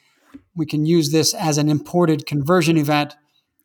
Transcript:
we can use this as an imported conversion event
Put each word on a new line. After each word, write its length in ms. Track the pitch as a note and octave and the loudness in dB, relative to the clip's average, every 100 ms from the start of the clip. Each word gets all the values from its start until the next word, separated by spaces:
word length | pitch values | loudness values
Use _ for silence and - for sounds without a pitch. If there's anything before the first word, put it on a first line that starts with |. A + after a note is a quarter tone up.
| _ _ _ - _ E3+ | _ _ _ -20 _ -8
we 100 | D3+ | -4
can 220 | D3+ D3+ | -2 2
use 240 | E3+ C#3+ | 2 2
this 240 | D#3+ D3 - | 0 0 -2
as 240 | E3+ D3 | -2 0
an 100 | D3 | 0
imported 560 | D3+ - F3 E3+ D#3 - | 0 -2 0 2 0 -2
conversion 520 | D3 C3+ F#3 D#3 E3 | -4 0 2 2 0
event 360 | D3 D3 D3 - _ _ _ _ | 0 -2 -2 -8 _ _ _ _